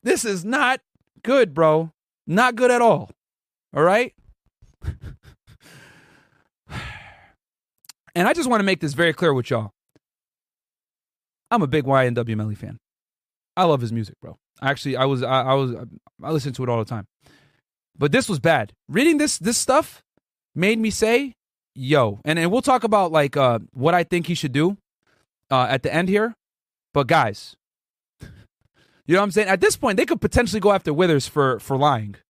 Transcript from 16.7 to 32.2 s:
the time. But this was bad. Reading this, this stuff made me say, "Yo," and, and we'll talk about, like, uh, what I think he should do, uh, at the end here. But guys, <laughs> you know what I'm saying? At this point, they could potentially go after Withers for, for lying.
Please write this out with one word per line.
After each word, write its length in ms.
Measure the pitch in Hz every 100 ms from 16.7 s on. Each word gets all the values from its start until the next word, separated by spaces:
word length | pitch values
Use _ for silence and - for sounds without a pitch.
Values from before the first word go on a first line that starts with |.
| 117
the 80 | 107
time. 220 | 117 95 _ _ _ _ _ _ _ _ _
But 140 | 147
this 180 | 247 240
was 100 | 160
bad. 340 | 165 151 104 _ -
Reading 300 | 156 302 302
this, 220 | 294 -
this 180 | 175 233
stuff 460 | - 269 - - _ _ _ _ _
made 260 | 151 190 226
me 120 | 220
say, 420 | - 220 240 277 - _ _ _
"Yo," 460 | - 131 147 113 101
and, 140 | 147 160
and 140 | 170
we'll 100 | 226
talk 220 | 269 262
about, 280 | 226 208 180
like, 240 | 156 143 143
uh, 240 | 131 117 -
what 220 | 127 143 175
I 80 |
think 240 | 170 180 160
he 80 | 170
should 160 | 147
do, 260 | 131 165 202 _ _ _ _ _ _ _
uh, 160 | 131 123
at 120 | 131
the 120 | 147
end 160 | 156 180
here. 260 | 208 220 226 _ _ _ _ _
But 140 | 143 131
guys, 480 | 165 117 101 - - _ _ _
<laughs> 340 | _ _ _
you 60 | - - _ _ _ _ _ _ -
know 120 | 180
what 40 |
I'm 80 | 202
saying? 160 | 180 202
At 140 | 190
this 140 | 427 -
point, 220 | 254 190
they 80 | 349
could 160 | 339
potentially 380 | - - 233 208
go 120 | 196
after 220 | 196 -
Withers 340 | 147 180 147 -
for, 320 | 151 135 113
for 180 | - 135
lying. 380 | 147 123 104 98